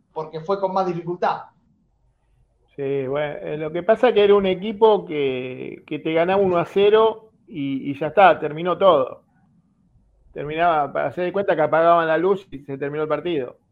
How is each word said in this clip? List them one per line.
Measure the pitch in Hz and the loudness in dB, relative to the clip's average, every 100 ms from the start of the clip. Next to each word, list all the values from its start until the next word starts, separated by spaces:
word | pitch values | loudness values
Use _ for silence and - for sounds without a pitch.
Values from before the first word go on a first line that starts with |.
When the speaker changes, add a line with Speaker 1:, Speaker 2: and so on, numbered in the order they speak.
| _ | _
Speaker 1:
porque | 156 160 160 | -12 -12 -10
fue | 160 196 | -6 -4
con | 190 | -2
más | 190 180 | -2 -4
dificultad. | 170 165 175 202 - - _ _ _ _ _ _ _ _ _ _ _ _ - | -4 -6 -4 -4 -4 -10 _ _ _ _ _ _ _ _ _ _ _ _ -8
Speaker 2:
Sí, | 139 139 131 | -4 -4 -4
bueno, | 143 147 - | -4 -6 -8
eh, | 165 151 | -10 -8
lo | 156 | -6
que | 170 | -4
pasa | 175 220 247 | -2 2 2
es | 202 | 4
que | |
era | 202 | 4
un | 202 190 | 4 2
equipo | 180 214 208 220 202 170 | -2 -4 2 4 4 0
que, | 151 135 127 127 127 - - - | -4 -2 -4 -8 -10 -14 -14 -12
que | 151 | -8
te | 160 | -2
ganaba | 160 170 196 | 0 2 2
uno | 190 175 | 2 0
a | 156 | 0
cero | 196 202 214 220 214 - _ _ | 2 4 4 4 0 -12 _ _
y, | 170 139 139 139 | -8 -6 -6 -6
y | 139 | -6
ya | 156 | -2
está, | 208 185 143 | 6 6 6
terminó | 147 151 180 170 | -2 -6 -4 2
todo. | 190 151 123 - _ _ _ _ _ _ _ _ _ _ _ | 4 4 2 -8 _ _ _ _ _ _ _ _ _ _ _
Terminaba, | - 143 156 175 151 - | -12 -8 -2 0 2 0
para | 151 143 | -2 -4
hacer | - 180 | -4 -4
de | |
cuenta | 190 196 160 | -2 -2 0
que | |
apagaban | 151 156 165 170 160 | 2 4 4 4 4
la | 160 | 2
luz | 180 196 - | 0 0 -6
y | 135 | -16
se | - 139 | -12 -8
terminó | 139 147 | -6 -4
el | 156 | -4
partido. | 151 170 156 123 - _ | -4 -2 -4 -6 -10 _